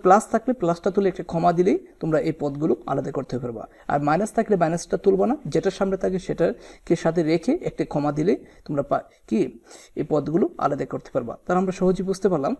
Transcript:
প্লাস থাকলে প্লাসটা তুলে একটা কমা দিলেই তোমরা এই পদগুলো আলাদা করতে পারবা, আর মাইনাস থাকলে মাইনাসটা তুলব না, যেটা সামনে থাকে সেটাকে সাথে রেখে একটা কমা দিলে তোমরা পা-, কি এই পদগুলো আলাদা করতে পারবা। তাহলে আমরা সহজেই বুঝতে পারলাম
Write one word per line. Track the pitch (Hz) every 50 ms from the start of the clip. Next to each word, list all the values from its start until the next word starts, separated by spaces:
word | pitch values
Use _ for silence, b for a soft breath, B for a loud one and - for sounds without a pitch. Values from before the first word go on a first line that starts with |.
| -
প্লাস | 190 185 214 - - -
থাকলে | 226 - - 247 -
প্লাসটা | - 165 170 - - 202 185
তুলে | 208 202 190
একটা | 180 - 165 - 180
কমা | 165 165 175 170 165
দিলেই | 180 190 269 381 B B B _
তোমরা | - 160 156 151 - 160
এই | 156 -
পদগুলো | 147 147 139 143 151 165 - - - -
আলাদা | 139 139 135 139 - 143
করতে | 135 - - 123
পারবা, | 120 120 117 107 - b b b b -
আর | - 147 147 147
মাইনাস | 156 170 214 208 - -
থাকলে | 220 - 208 180
মাইনাসটা | 165 156 165 175 - - - 185 -
তুলব | 196 190 185 196 208
না, | 262 302 - 156 -
যেটা | 165 160 196 185 -
সামনে | 196 196 196 190 202
থাকে | 190 185 190 185 -
সেটাকে | - - 165 190 233 - - - - - _ - 175 165 -
সাথে | 165 165 175 165 151
রেখে | 160 180 - - 294 359 - 165
একটা | - - 156 - -
কমা | 156 143 151 147 147
দিলে | 156 185 262 - B B B B -
তোমরা | - 151 139 139 -
পা-, | - - - b b b _ -
কি | 214 220 170 127 - - B B B B B B - -
এই | 151 -
পদগুলো | 156 147 139 143 151 180 226 349 - - -
আলাদা | 143 147 139 143 - -
করতে | 135 - - -
পারবা। | 143 120 113 - - _
তাহলে | - 180 180
আমরা | 190 185 180 -
সহজেই | 190 185 185 180 185 185
বুঝতে | 190 - - 202
পারলাম | 180 151 - - 240 -